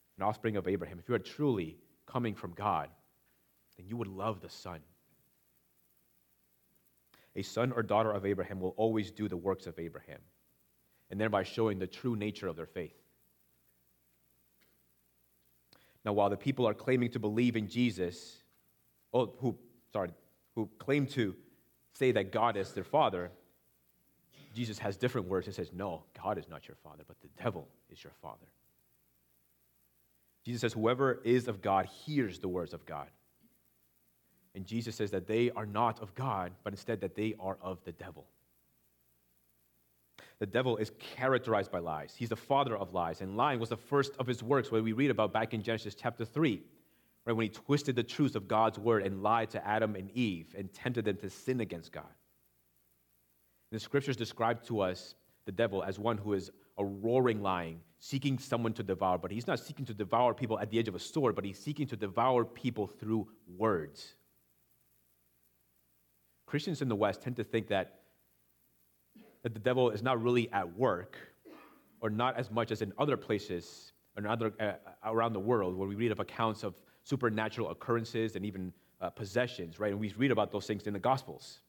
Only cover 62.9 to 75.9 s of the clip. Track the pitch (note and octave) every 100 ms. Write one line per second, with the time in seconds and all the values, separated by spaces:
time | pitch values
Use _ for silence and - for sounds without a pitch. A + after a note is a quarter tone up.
62.9 | - G#2+ A2 F#2+ - - F2+ A2 F2+ D2
63.9 | - - - _ _ _ _ _ _ _
64.9 | _ _ _ _ _ _ _ _ _ _
65.9 | _ _ _ _ _ - C#3+ F#3+ D3+ C3
66.9 | G#2 G#2 F#2+ A#2+ B2 G#2 A2+ F#2+ G2 -
67.9 | - _ _ _ _ _ _ _ _ _
68.9 | _ _ - - - A#2+ A2 B2+ B2+ B2
69.9 | G#2 B2 A#2+ A#2+ B2 A2 G2 F2 F#2 B2
70.9 | F2 - - - _ - - - - _
71.9 | _ A2 G#2+ B2 A#2+ A2 A2 A2 A2 G#2
72.9 | - D3 A#2+ - G#2+ - F2 - - -
73.9 | _ _ G2+ G#2 A2+ A2 G#2 G#2 F2+ F#2+
74.9 | - G#2+ A2+ A#2 G#2 G#2 A#2 F#2 F#2 G2